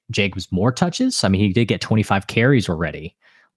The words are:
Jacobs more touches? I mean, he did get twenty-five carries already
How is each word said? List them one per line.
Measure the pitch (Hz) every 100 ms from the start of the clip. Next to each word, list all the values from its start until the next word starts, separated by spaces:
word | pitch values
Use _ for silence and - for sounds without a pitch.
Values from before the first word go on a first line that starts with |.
| -
Jacobs | 107 101 92 -
more | 90 117
touches? | 123 175 - 254 -
I | 98
mean, | 95
he | 104
did | 117 113
get | 95
twenty-five | - 110 - 98 -
carries | 117 123 131 -
already | 80 82 76 80 - _ _ _